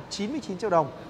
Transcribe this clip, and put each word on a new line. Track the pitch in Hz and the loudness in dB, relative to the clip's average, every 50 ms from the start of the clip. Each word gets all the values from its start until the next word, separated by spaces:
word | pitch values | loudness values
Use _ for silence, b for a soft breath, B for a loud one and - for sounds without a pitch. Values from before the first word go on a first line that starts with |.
| 151 - | -6 -8
chín | - - 202 214 | -4 -4 -2 -2
mươi | 294 302 - - | -2 -4 -4 -4
chín | 190 175 | -4 -2
triệu | - 208 | 2 4
đồng | 175 165 151 123 - - - - | 6 6 4 4 0 -8 -14 -14